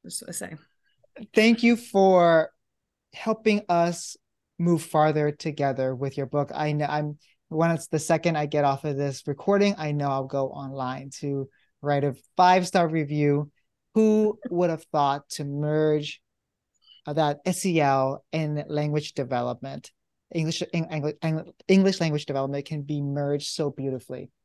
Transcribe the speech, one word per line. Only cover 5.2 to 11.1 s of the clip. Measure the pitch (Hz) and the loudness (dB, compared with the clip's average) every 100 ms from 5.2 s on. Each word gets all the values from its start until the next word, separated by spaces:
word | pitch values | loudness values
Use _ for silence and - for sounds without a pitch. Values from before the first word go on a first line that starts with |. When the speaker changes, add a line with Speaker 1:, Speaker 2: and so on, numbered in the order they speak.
| 147 | -2
Speaker 2:
together | 147 160 147 139 131 131 | -2 -8 -2 -2 0 -4
with | 127 135 135 | -4 -6 -6
your | 135 | -4
book. | 147 143 | -2 -2
I | - 151 | -4 -2
kn-, | 151 147 | -2 -2
I'm, | 151 151 147 _ _ _ | -2 -4 -10 _ _ _
when | 156 165 | 0 0
it's | 165 - | 0 -2
the | 160 | -6
second | - 160 170 156 | 0 0 2 -2
I | 147 | -2
get | 151 143 | 2 2
off | 170 156 | 0 -4
of | 139 | -4
this | 143 131 - | -4 -6 -8
recording, | 139 - 202 202 196 | -6 0 2 2 0
I | 151 | -4
know | 147 143 | -2 -2
I'll | 135 131 | -2 -4
go | 139 135 | -4 -4
online | 143 135 135 131 131 139 | -6 -10 -6 -6 -6 -12